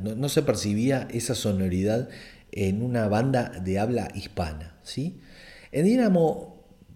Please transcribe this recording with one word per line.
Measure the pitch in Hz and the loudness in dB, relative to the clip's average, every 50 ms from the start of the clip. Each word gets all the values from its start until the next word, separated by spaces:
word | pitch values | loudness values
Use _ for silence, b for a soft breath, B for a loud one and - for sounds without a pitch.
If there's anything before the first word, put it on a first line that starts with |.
No, | 92 107 110 | -6 -6 -4
no | 113 135 143 | -4 -2 0
se | - 160 | 2 2
percibía | 143 139 117 98 95 104 104 107 117 135 143 131 113 - | 2 2 2 0 0 0 0 2 2 2 2 0 -2 -4
esa | - 113 - - 127 | -4 -4 -2 -2 -2
sonoridad | - - 110 101 95 95 92 90 92 95 104 110 120 123 - B B B B B B B B | -2 0 0 0 2 2 0 2 2 2 2 2 0 -2 -4 B B B B B B B B
en | - - 101 95 95 104 | -6 -2 0 0 0 0
una | 120 123 120 117 110 104 | 0 0 0 0 2 2
banda | 104 107 123 135 135 123 120 - - 87 92 | 2 2 2 2 2 0 0 -2 -4 -6 -4
de | 92 92 98 | -2 0 0
habla | 107 117 123 113 98 - - | 0 0 0 0 -2 -4 -6
hispana, | 101 - - - - 87 80 78 76 80 82 - - - | -8 -12 -8 -6 -6 -6 -4 -6 -8 -12 -14 -16 -18 -18
¿sí? | - - - 139 175 185 B B B B B B B B B B B | -12 -6 -6 -6 -6 -6 B B B B B B B B B B B
En | B 139 156 | B 2 4
Dínamo | 196 240 262 240 214 185 170 165 156 - - - - - - - - - - - - - | 4 4 4 4 4 4 4 4 4 2 -2 -6 -14 -18 -20 -20 -20 -20 -20 -20 -20 -20